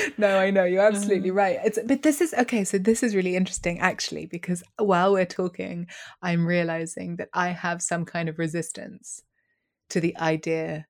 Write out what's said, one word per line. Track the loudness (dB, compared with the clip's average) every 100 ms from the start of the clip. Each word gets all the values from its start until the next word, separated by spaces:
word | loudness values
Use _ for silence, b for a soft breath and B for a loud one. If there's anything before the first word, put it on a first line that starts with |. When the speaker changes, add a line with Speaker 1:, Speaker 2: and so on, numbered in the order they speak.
| 0 2
Speaker 1:
No, | 2 4
I | 4
know, | 4
you're | 4 6 4
absolutely | 4 2 0 2
Speaker 2:
Uh-huh. | 2
Speaker 1:
right. | 2 2
It's, | 0 0
but | 0 2
this | 4 4
is, | 2 0
okay, | 0 0
so | 0 2
this | 2 2
is | 2 2
really | 2 2
interesting, | 0 -2 -4 0
actually, | -2 -2 -6 -8 -10
because | -8 -6 -6 -6 -4
while | 2 4 4
we're | 4 2
talking, | -2 -6 -6 -8 -8 -10 B B B
I'm | -2 0 2
realizing | 2 0 -2 -6 -8 -8 -8
that | -6
I | -4 -2
have | -2 -4 -4
some | -2 -4 -4
kind | -4 -4
of | -2
resistance | -4 -4 -6 -10 -14 -16 -16 -18 -20 _ _ _ _ _ -6
to | -2
the | 0 0
idea | 0 0 -2 -4 -4 -8 -12